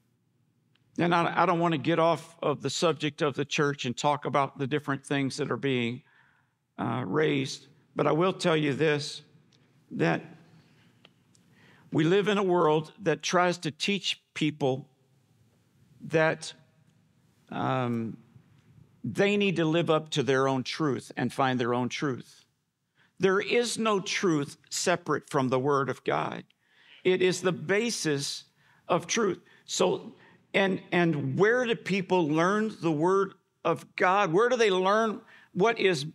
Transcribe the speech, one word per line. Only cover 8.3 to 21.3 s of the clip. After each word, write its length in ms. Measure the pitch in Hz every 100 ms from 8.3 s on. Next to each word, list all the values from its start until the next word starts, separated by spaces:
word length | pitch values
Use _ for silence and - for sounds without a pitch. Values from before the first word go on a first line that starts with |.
tell 240 | - 180 160
you 160 | 151
this, 480 | 127 156 147 143 - - _ _ _ _ _ -
that 300 | - 165 160 - - - - _ _ _ _ - _ _ _ _ _ - - -
we 120 | 143
live 240 | 160 196 196
in 100 | 202
a 60 |
world 480 | 190 180 165 156 156 -
that 200 | 185 151
tries 360 | - 180 180 175
to 120 | 160
teach 500 | - - 202 - - _
people 540 | - 151 151 139 131 - _ _ _ _ _ _ _ _ _ _ - -
that, 440 | 160 160 - - - _ _ _ _ _ _ _ _ -
um, 680 | - 127 131 123 117 113 - _ - _ _ _ - - _
they 340 | - - 202 208
need 180 | 202 160
to 80 | 165
live 240 | 165 165
up 200 | 156 156
to 120 | 151
their 240 | 123 131 135
own 160 | 131
truth 480 | 123 - 156 117 - -
and 140 | 123